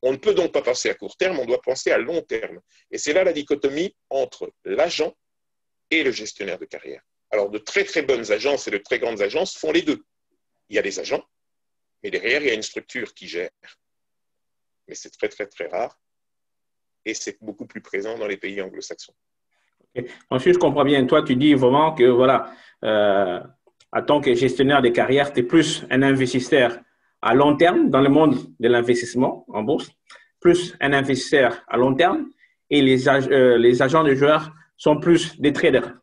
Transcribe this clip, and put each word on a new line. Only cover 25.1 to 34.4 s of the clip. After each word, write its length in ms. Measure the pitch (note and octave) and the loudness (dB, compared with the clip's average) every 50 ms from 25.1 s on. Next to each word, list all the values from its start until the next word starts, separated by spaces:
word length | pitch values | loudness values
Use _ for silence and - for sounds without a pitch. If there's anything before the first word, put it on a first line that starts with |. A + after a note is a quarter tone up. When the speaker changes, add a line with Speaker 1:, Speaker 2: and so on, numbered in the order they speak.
| C3 C#3+ C#3+ C#3 | 2 0 0 0
Speaker 2:
tu 80 | - B2+ | -2 -4
es 20 | |
plus 400 | A#2+ - - E3 D3+ - - - - - | -2 2 2 2 2 2 -2 -8 -6 -2
un 120 | C3 C3 | 0 2
investisseur 760 | C3+ C3+ C#3 C3 C3 B2 B2+ B2+ B2 - D#3+ C#3+ B2 A#2 - - _ _ _ _ _ _ _ _ | 2 2 2 2 0 0 -2 -4 -2 2 2 4 4 2 0 -6 _ _ _ _ _ _ _ _
à 140 | - A2 A#2 | -2 2 4
long 220 | C3+ C#3+ D3 D3 | 4 4 4 4
terme 340 | D3 E3 E3+ F3+ E3+ D#4+ C4 | 4 4 4 4 4 2 2
dans 100 | C3+ C3+ | 4 2
le 80 | C#3 C#3 | 4 4
monde 280 | C#3 D3+ D#3+ D3+ B2+ - - - - _ | 4 4 4 4 2 0 -6 -12 -10 _
de 80 | A#2 A#2 | 0 2
l'investissement 760 | A#2+ A#2+ A#2+ A#2+ B2 A#2+ - - - B2 B2+ A#2 - - - - | 2 2 2 0 0 0 -2 -6 -2 -2 -2 -2 -2 -8 -14 -10
en 140 | - G#2 G#2+ | -8 -6 -2
bourse, 240 | A2+ D3+ E3+ F3 - _ _ _ _ - - _ _ _ _ | -2 -2 -2 -4 -10 _ _ _ _ -20 -20 _ _ _ _
plus 380 | - F3 E3+ - - - - - | 2 4 4 4 0 -6 -8 -4
un 120 | - C#3 | -2 0
investisseur 720 | C#3+ C#3 C3+ C#3 C3+ B2+ - - D#3 D3 C3 A#2+ A#2 - - | 0 0 0 0 -2 -4 -2 0 2 2 2 2 0 -4 -10
à 100 | - - | -4 -2
long 160 | A#2 B2+ C3+ C3+ | 0 2 2 2
terme, 340 | C3 D#3+ F#3 - D#4+ D4 - _ _ _ _ _ _ _ _ | 2 2 2 0 -2 -6 -8 _ _ _ _ _ _ _ _
et 100 | D3 D3 | 2 2
les 280 | C#3 C3 C3 B2+ B2+ C#3+ | 4 4 4 4 4 2
ag-, 240 | C3+ C#3 C3 B2+ | 2 2 2 2
euh, 260 | C#3 C3+ B2+ B2+ A#2+ A#2 | 4 4 6 6 6 6
les 240 | A#2 A#2+ B2 B2 | 6 4 6 4
agents 220 | C#3 C3 D3+ D#3+ D#3 | 2 2 2 2 4
de 100 | D3 C3+ | 4 2
joueurs 380 | C3 C#3+ C#3+ D#3 D#3 | 4 4 4 2 2